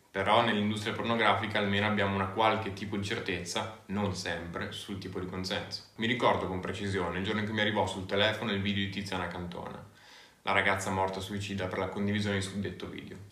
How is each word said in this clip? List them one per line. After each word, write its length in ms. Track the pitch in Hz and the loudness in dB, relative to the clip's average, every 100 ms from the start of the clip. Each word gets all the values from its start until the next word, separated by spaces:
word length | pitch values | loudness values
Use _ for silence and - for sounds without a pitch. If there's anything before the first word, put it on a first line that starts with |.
| _ 98 | _ 0
però 240 | 104 113 | 6 6
nell'industria 520 | 117 104 104 107 113 | 6 4 2 2 -2
pornografica 680 | 101 113 117 107 98 107 104 | 0 2 4 6 4 2 2
almeno 260 | 101 101 107 | 2 4 4
abbiamo 300 | 104 98 98 | 4 2 2
una 100 | 95 | 0
qualche 460 | 110 110 101 98 | 4 4 4 -2
tipo 240 | 95 101 101 | -6 -4 -4
di 80 | |
certezza, 760 | 98 117 - 87 87 110 - - - | -2 -2 -2 -4 -4 -4 -4 -10 -6
non 300 | 101 98 92 | 0 0 -2
sempre, 560 | 90 85 85 95 101 | -4 -4 -6 -6 -6
sul 260 | - - 92 | -8 -8 -8
tipo 220 | 92 92 | -6 -6
di 60 | 87 | -6
consenso. 640 | 92 92 92 - - - - | -4 -2 -4 -4 -10 -12 -4
Mi 100 | 113 | 0
ricordo 400 | 123 123 95 90 | 4 4 4 0
con 100 | 92 | -2
precisione 600 | 90 98 101 98 87 90 | -4 -4 -2 0 0 -2
il 60 | |
giorno 140 | 101 107 | -2 -2
in 80 | 104 | 0
cui 80 | |
mi 60 | 107 | 0
arrivò 260 | 107 104 92 | 2 2 0
sul 180 | 98 | -2
telefono 460 | 92 101 107 107 113 | 0 2 4 2 -2
il 100 | 98 | 0
video 220 | 101 101 | 0 0
di 80 | 98 | -2
Tiziana 380 | 101 95 92 87 | -4 -4 -4 -4
Cantona, 520 | 87 87 87 - - - - - - - - | -6 -6 -8 -10 -12 -14 -20 -20 -20 -20 -8
la 80 | 101 | 0
ragazza 400 | 98 98 95 98 | 2 4 0 0
morta 300 | 95 95 95 | 0 0 -2
suicida 480 | 98 104 101 98 90 | -6 -6 -4 -4 -2
per 100 | 98 | -2
la 80 | 92 | -2
condivisione 480 | 104 101 101 98 | 0 0 2 2
di 80 | 98 | 0
suddetto 460 | 98 101 92 - - | -2 -4 -6 -6 -10
video. 280 | - - - - | -10 -12 -14 -10